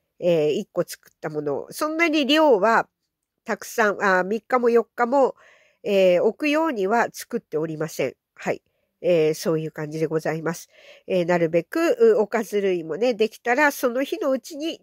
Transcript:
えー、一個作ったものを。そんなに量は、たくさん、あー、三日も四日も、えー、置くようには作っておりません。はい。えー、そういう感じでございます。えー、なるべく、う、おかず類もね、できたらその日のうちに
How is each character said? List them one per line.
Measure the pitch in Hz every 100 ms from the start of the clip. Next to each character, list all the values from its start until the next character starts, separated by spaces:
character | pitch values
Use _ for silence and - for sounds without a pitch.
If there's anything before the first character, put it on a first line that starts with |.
| _ -
え | 175 170 151
ー、 |
一 | 151 196
個 | 180
作 | 165 - _
っ | _
た | 160
も | 151
の | 147 131 65
を。 |
そ | - 311
ん | 320
な | 339
に | 302 254
量 | 311 302 214
は、 | 220 220 - _ _ _ _ _
た | - 202
く |
さ | - - 214
ん、 | 185
あ | 202 185
ー、 |
三 | 185 220
日 | - 254
も | 233
四 | 233
日 | - - 240
も、 | 277 247 - _ _ _ _
え | 180 196 185 175
ー、 |
置 | 214 -
く | 302
よ | 302 320
う |
に | 226 190
は | 233 208
作 | - - 233
っ |
て | - 151
お |
り | 160 156
ま | 160
せ | - 135
ん。 | - _
は | - 180
い。 | 117 _ _ _ _
え | 180 170 156
ー、 |
そ | 156 185
う | 160
い | 156
う |
感 | 165 151
じ | 160
で | 156
ご | 156
ざ | 156
い | 160
ま | 156
す。 | 170 - _ - - -
え | 185
ー、 |
な | 170 175
る | 165
べ | 170
く、 | - 330 330 240 226 202
う、 |
お | 208
か | 220
ず | 202 208
類 | 196 180
も | 160 156
ね、 | 247
で | 208 220
き | -
た | 233
ら | 254 294
そ | - 254
の | 240
日 | 285 349
の | 311
う | 262
ち | - 294
に | 320 -